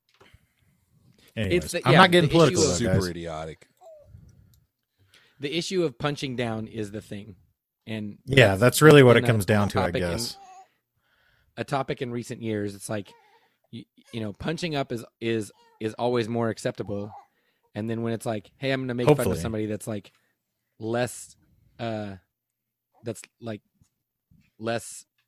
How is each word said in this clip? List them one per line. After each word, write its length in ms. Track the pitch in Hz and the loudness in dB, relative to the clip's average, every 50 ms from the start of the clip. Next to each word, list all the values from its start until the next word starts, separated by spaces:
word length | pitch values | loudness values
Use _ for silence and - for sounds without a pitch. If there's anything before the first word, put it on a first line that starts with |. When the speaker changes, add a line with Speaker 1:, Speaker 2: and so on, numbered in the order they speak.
| _ _ _ _ - _ - _ _ _ _ _ _ _ _ _ _ _ _ _ _ _ _ _ _ _ _ | _ _ _ _ -20 _ -20 _ _ _ _ _ _ _ _ _ _ _ _ _ _ _ _ _ _ _ _
Speaker 1:
Anyways, 280 | 113 107 95 175 180 - | -4 -2 0 0 0 -2
Speaker 2:
It's 60 | - - | -2 -6
the, 80 | 175 - | -2 2
Speaker 1:
I'm 80 | 127 147 | 6 8
Speaker 2:
yeah, 40 | - | 8
Speaker 1:
not 120 | 190 185 | 8 8
getting 180 | 175 175 170 135 | 8 4 4 6
Speaker 2:
the 40 | 156 | 6
Speaker 1:
political, 300 | 165 160 135 90 - - | 6 6 6 6 4 2
Speaker 2:
issue 80 | - | 2
of 80 | 90 87 | 2 0
Speaker 1:
though, 60 | 120 | 0
Speaker 3:
Super 140 | 92 92 95 | 2 2 2
Speaker 1:
guys. 80 | 90 90 | 0 -2
Speaker 3:
idiotic. 580 | 82 85 85 82 78 78 80 80 - - - _ _ _ - - 640 605 571 - - - - - - - _ _ _ _ _ _ _ _ _ _ _ _ _ _ _ _ _ _ _ _ | -6 -8 -10 -8 -8 -8 -10 -10 -12 -16 -20 _ _ _ -20 -20 -20 -20 -20 -20 -20 -20 -20 -20 -20 -20 _ _ _ _ _ _ _ _ _ _ _ _ _ _ _ _ _ _ _ _
Speaker 2:
The 180 | 135 147 147 | -8 -4 -4
issue 260 | 170 165 - 196 180 170 | -4 -4 -2 -2 0 -2
of 140 | 147 123 | -2 -4
punching 380 | _ - 147 147 - 151 135 123 | _ -4 -4 -4 -4 -6 -6 -4
down 300 | 120 120 113 110 110 110 | -4 -4 -4 -4 -6 -8
is 240 | 104 - 113 107 98 | -8 -8 -10 -10 -8
the 100 | 104 107 | -10 -12
thing, 340 | - - 107 101 104 110 90 _ _ _ _ _ _ _ _ _ _ | -12 -12 -14 -14 -14 -18 -20 _ _ _ _ _ _ _ _ _ _
and 320 | - 110 110 107 104 - - _ | -10 -10 -8 -10 -12 -14 -14 _
Speaker 1:
Yeah, 240 | 131 135 135 117 101 | 2 6 6 6 6
Speaker 2:
that's 120 | 98 95 | 4 4
Speaker 1:
that's 200 | 120 123 - - | 2 2 4 6
really 220 | 151 156 147 147 131 | 8 10 10 10 10
what 120 | 120 117 | 10 8
Speaker 2:
been 100 | 117 123 | 8 6
Speaker 1:
it 20 | |
Speaker 2:
a 40 | 120 | 4
Speaker 1:
comes 140 | 113 107 95 | 2 2 2
down 220 | - 107 104 104 92 | 2 2 2 2 0
to, 100 | - - | 0 -2
I 20 | - | -2
Speaker 2:
topic 160 | 90 87 90 90 | -2 -2 -2 -2
in, 60 | 87 | -2
Speaker 1:
guess. 260 | 85 113 117 - - - - - - - - _ _ _ _ _ _ _ _ _ _ _ _ _ _ _ _ _ _ | -4 -4 -6 -8 -12 -16 -20 -20 -20 -20 -20 _ _ _ _ _ _ _ _ _ _ _ _ _ _ _ _ _ _
Speaker 2:
a 60 | - 113 | -12 -8
topic 360 | - 143 135 131 - 151 - | -4 -4 -4 -4 -4 -6 -6
in 80 | 135 120 | -6 -6
recent 300 | 120 123 113 - 120 117 | -6 -8 -8 -8 -10 -8
years. 320 | 117 113 107 104 104 104 98 | -6 -4 -4 -4 -4 -6 -8
It's 160 | 95 - - | -12 -10 -8
like, 220 | 110 104 95 - - _ _ _ _ _ _ _ _ _ _ _ | -8 -8 -8 -12 -20 _ _ _ _ _ _ _ _ _ _ _
you, 120 | 117 113 - _ _ _ _ _ - | -18 -18 -18 _ _ _ _ _ -10
you 80 | 113 | -10
know, 100 | 110 107 | -10 -10
punching 460 | 98 - - 156 165 - 180 165 151 | -10 -8 -8 -8 -6 -6 -6 -4 -4
up 160 | 139 135 - 123 | -4 -4 -4 -8
is, 100 | 113 113 - _ _ | -10 -10 -16 _ _
is, 320 | 113 117 113 113 104 92 - _ _ _ _ _ | -4 -2 -2 -2 -4 -8 -14 _ _ _ _ _
is 120 | 110 110 104 | -8 -8 -6
always 340 | - 117 123 123 120 110 104 | -4 -2 -2 0 -2 -2 -2
more 180 | 120 117 117 113 | -2 -2 -2 -2
acceptable, 640 | 104 - - 127 123 - 104 95 101 101 101 110 - - - _ _ _ _ _ _ _ _ _ _ | -4 -4 -6 -8 -6 -6 -10 -8 -8 -8 -10 -12 -14 -20 -20 _ _ _ _ _ _ _ _ _ _
and 140 | 104 107 113 | -8 -6 -6
then 120 | 113 113 | -6 -6
when 120 | 117 117 113 | -4 -6 -6
it's 120 | 107 - | -6 -6
like, 240 | 120 110 107 - - _ | -8 -8 -8 -10 -14 _
"Hey, 140 | _ 139 135 | _ -4 -4
I'm 100 | 135 131 131 | -4 -4 -4
gonna 100 | 127 117 | -6 -4
make 140 | 123 123 | 0 2
fun 100 | 147 151 | 4 4
Speaker 1:
Hopefully. 180 | 135 120 - - | 4 2 -2 -4
Speaker 2:
of 60 | - | -4
somebody 240 | 85 113 110 107 110 | -4 -6 -4 -4 -4
that's, 220 | 107 107 101 - | -6 -6 -8 -8
like, 260 | 117 110 101 - - _ _ _ _ _ _ _ _ _ _ _ _ _ _ | -10 -10 -10 -12 -16 _ _ _ _ _ _ _ _ _ _ _ _ _ _
less, 560 | 110 110 117 120 123 120 - - - - - _ _ _ _ _ _ _ _ - | -8 -4 -2 -2 -2 -4 -6 -14 -18 -20 -20 _ _ _ _ _ _ _ _ -10
uh, 360 | 113 117 110 107 104 101 98 92 _ _ _ _ _ _ _ _ _ _ _ _ _ _ _ _ - | -8 -8 -6 -8 -8 -10 -12 -16 _ _ _ _ _ _ _ _ _ _ _ _ _ _ _ _ -12
that's, 180 | 123 - - - _ _ _ | -12 -12 -12 -16 _ _ _
like, 200 | 117 113 110 101 - _ _ _ _ _ _ _ _ _ _ _ _ _ _ _ _ _ _ | -12 -12 -12 -12 -14 _ _ _ _ _ _ _ _ _ _ _ _ _ _ _ _ _ _
less 480 | _ 107 113 117 117 - - - - - _ _ _ _ | _ -6 -6 -6 -6 -6 -10 -18 -18 -20 _ _ _ _